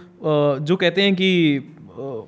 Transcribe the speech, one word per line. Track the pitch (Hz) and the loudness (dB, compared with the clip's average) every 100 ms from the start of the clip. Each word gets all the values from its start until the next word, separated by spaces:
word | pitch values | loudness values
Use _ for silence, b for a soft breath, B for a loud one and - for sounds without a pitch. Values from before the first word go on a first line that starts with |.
| B - 156 151 147 139 | B -8 -2 0 0 0
जो | 151 180 | -2 0
कहते | 175 175 | 0 2
हैं | 202 185 | 0 2
कि, | 190 180 156 139 | 2 2 2 0
अ, | - - - 90 135 117 | -6 -20 -20 -14 -10 -10